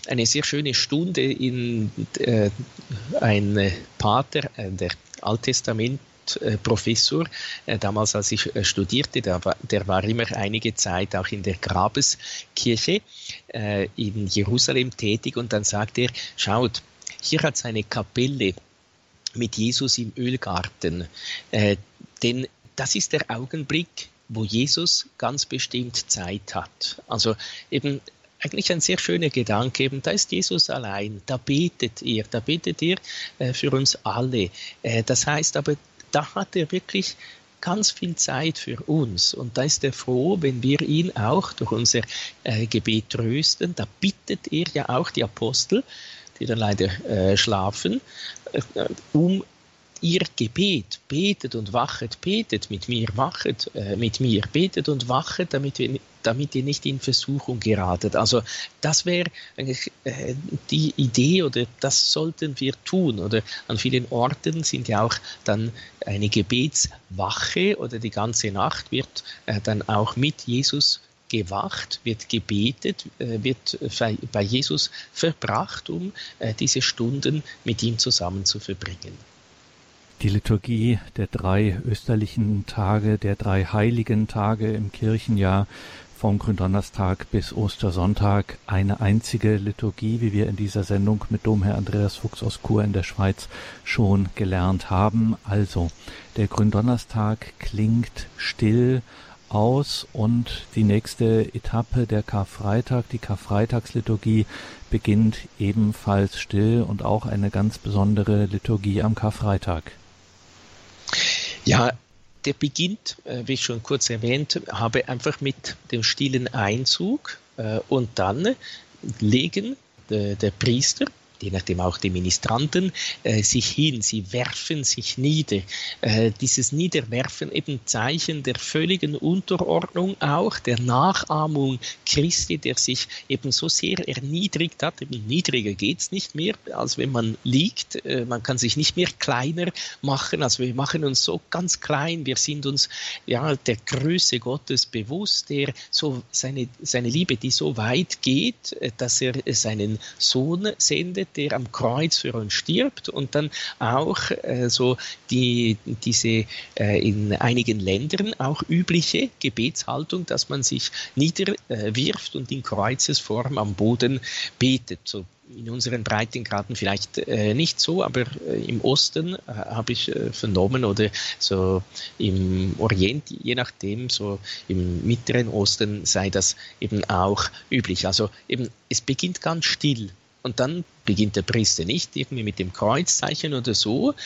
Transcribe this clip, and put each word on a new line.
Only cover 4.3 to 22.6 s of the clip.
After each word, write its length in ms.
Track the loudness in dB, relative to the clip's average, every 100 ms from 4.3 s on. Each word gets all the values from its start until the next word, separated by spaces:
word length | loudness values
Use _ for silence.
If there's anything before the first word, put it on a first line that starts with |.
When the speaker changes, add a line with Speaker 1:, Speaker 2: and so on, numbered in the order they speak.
| -4 -4 -6
Speaker 1:
äh, 120 | -8
der 220 | -4 -4 -6 -12 -8
Alttestament, 800 | -2 -2 0 -2 -2 -2 -2 -4 -10 _ -10 -4
äh, 160 | -2 -2
Professor, 680 | 0 0 2 2 2 2 -2 -6 -10 -10 -6
äh, 100 | -2
damals 380 | 0 2 2 0
als 160 | 0
ich, 240 | 0 -2 0
äh, 80 |
studierte, 580 | 0 0 0 0 0 -2
der 240 | 0 0 0
war, 100 | -4
der 260 | -2 -2 2
war 160 | 0
immer 220 | 2 0 -2 -2
einige 380 | -2 -2 -2
Zeit 420 | -2 -2 0 0 -2
auch 120 | -4
in 160 | -4
der 100 | -4
Grabeskirche, 1500 | -4 -2 2 2 2 0 -2 -8 -12 -10 -2 0 2 2 0 -2 -14 -16 -16 -12
äh, 380 | -6 -2 0 0 -2
in 300 | -4 -2 -2
Jerusalem 640 | 0 2 2 2 2 0 -2
tätig 400 | -2 0 -2 -6
und 160 | -2
dann 100 | -2
sagte 380 | 0 -2 -2 0
er, 80 | -2 -2 -10 -4
„Schaut, 460 | 2 2 2 -2 -10 _ -18 -10
hier 220 | -2 2
hat's 200 | 2 0
eine 200 | -2 -4
Kapelle 720 | -2 -4 -2 0 0 2 0 -2 -10 _ _ _ _ _ -8 -4
mit 220 | -4 0
Jesus 420 | 0 0 0 0
im 140 | -2 -4
Ölgarten, 880 | -2 -2 -2 -4 -4 -4 -4 -4 -8 -12 -12 -12 -4
äh, 260 | 2 4 2 -4 _ -20 -2
denn 240 | 0 0 -6 _